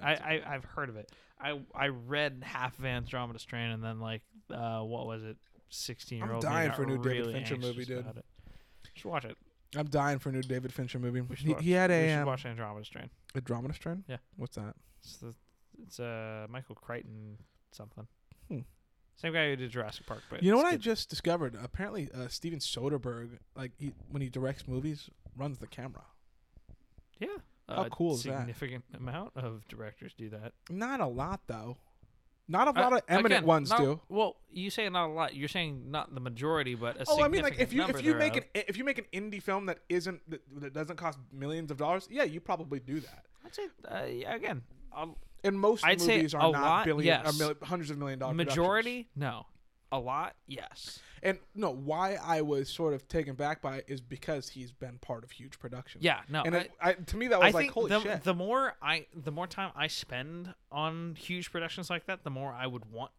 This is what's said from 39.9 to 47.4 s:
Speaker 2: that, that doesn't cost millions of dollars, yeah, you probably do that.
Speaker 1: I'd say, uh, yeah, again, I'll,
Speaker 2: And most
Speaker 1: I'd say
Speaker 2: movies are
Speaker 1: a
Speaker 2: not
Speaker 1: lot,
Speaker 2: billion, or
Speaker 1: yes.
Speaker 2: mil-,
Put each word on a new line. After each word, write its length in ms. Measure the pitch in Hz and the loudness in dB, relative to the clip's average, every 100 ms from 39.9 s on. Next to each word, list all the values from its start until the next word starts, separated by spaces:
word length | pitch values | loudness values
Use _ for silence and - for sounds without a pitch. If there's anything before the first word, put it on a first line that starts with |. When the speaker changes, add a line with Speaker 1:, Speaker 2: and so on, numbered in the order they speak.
| 180 175 180 - | 0 0 -6 -8
Speaker 2:
that, 120 | 160 - 139 | -12 -12 -12
that 120 | 143 | -8
doesn't 220 | 143 156 170 | -6 -6 -4
cost 240 | 170 139 117 | -6 -6 -10
millions 380 | 135 139 160 160 | -8 -4 -4 -4
of 60 | 139 | -2
dollars, 300 | 147 185 - | 2 0 0
yeah, 140 | 226 | 0
you 160 | 226 160 | 0 0
probably 400 | - 175 160 139 | -4 -4 -2 -6
do 220 | 123 151 | -4 -6
that. 240 | - - - - 339 | -6 -14 -20 -20 -14
Speaker 1:
I'd 80 | |
say, 100 | - 392 - - | -10 -10 -10 -8
uh, 140 | - 127 | -6 -4
yeah, 280 | 123 - | -6 -6
again, 280 | - 359 151 120 - - | -4 -4 -6 -8 -14 -14
I'll, 240 | - 165 156 - - 196 | -8 -8 -8 -14 -2 0
Speaker 2:
And 120 | 196 | 4
most 240 | 202 220 160 | 6 6 6
Speaker 1:
I'd 160 | 185 | 6
say 160 | 170 170 | 8 6
Speaker 2:
movies 160 | 160 | 6
are 80 | 147 | 6
Speaker 1:
a 100 | 160 | 6
Speaker 2:
not 100 | 147 | 8
Speaker 1:
lot, 240 | 147 175 196 | 6 6 6
Speaker 2:
billion, 360 | 151 160 151 | 6 6 6
or 40 | 151 | 6
Speaker 1:
yes. 140 | |
Speaker 2:
mil-, 160 | 151 | 2